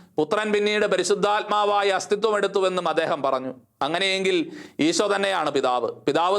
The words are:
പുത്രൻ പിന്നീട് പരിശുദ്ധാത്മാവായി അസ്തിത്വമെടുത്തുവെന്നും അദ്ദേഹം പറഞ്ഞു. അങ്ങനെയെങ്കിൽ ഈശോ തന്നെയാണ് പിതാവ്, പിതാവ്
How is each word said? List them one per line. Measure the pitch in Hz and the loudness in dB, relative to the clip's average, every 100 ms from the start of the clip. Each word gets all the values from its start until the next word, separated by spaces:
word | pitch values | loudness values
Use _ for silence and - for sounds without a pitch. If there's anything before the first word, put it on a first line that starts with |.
| - - | -10 -4
പുത്രൻ | 151 208 214 | -2 0 0
പിന്നീട് | 208 208 208 208 | 0 0 0 0
പരിശുദ്ധാത്മാവായി | 180 180 202 202 208 196 208 208 202 202 190 | 0 0 0 2 0 0 0 2 2 2 0
അസ്തിത്വമെടുത്തുവെന്നും | - 208 220 208 196 196 190 185 170 | -2 0 0 2 0 2 0 0 -2
അദ്ദേഹം | 156 160 160 135 | 0 0 0 0
പറഞ്ഞു. | 131 131 - - - 139 | -2 -4 -12 -14 -6 -4
അങ്ങനെയെങ്കിൽ | 170 190 190 190 180 151 - - - 147 | -2 0 0 0 0 -2 -8 -12 -2 0
ഈശോ | 170 208 | 2 0
തന്നെയാണ് | 196 196 190 156 139 | 0 0 0 0 0
പിതാവ്, | 127 123 113 - - | 0 0 -2 -4 -2
പിതാവ് | 147 175 | 0 2